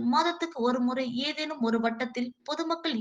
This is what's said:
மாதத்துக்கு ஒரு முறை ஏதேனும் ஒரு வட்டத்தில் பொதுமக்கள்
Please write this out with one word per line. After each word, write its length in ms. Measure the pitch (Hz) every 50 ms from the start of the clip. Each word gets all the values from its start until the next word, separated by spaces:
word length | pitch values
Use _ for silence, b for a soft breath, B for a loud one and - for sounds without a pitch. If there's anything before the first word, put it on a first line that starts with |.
| 233 240
மாதத்துக்கு 480 | 262 311 330 349 339 - 339 330 - 269
ஒரு 180 | 233 240 240 262
முறை 220 | 247 247 254 269 262 240 240 247 277
ஏதேனும் 340 | 302 302 302 311 302 311 277
ஒரு 160 | 240 226 226 233
வட்டத்தில் 520 | 226 233 226 - 254 247 - 247 247 247 - _ _
பொதுமக்கள் 520 | - 302 311 330 320 330 330 330 330 269 220